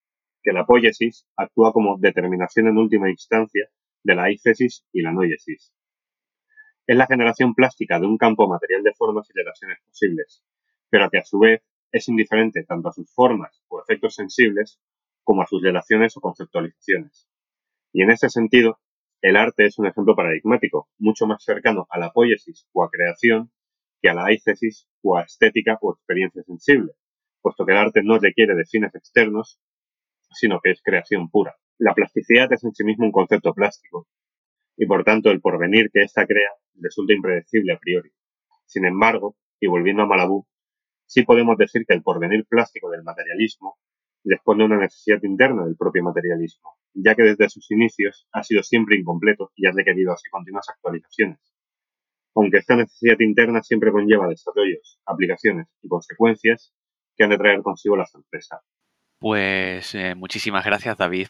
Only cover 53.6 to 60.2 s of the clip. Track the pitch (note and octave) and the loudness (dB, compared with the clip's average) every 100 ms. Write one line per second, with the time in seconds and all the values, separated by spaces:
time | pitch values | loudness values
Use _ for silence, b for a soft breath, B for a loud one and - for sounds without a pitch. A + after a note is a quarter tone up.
53.6 | - A2+ G#2+ G#2 G#2 G#2+ F2+ E2 - G#2 | -2 0 2 2 4 4 2 -4 -6 -2
54.6 | G2 E2+ - _ - F2 F#2 F2+ G#2+ F2 | -2 -4 -10 _ -10 -4 -4 -2 -2 -2
55.6 | E2 _ E2 E2+ - - A#2 A2 A2+ A2+ | -6 _ -8 -8 -8 -2 0 0 -2 -2
56.6 | _ _ _ _ _ - G#2 G2+ G#2 G2 | _ _ _ _ _ 0 2 4 2 2
57.6 | G2+ F2 G#2 G2 F2 _ _ - - - | -2 -4 -2 -2 -2 _ _ -18 -16 -20
58.6 | _ _ _ _ _ _ A2 G#2+ F#2+ F#2+ | _ _ _ _ _ _ -2 -2 0 -2
59.6 | F#2 F#2 - G#2 F#2 F2+ | -4 -8 -10 -8 -8 -8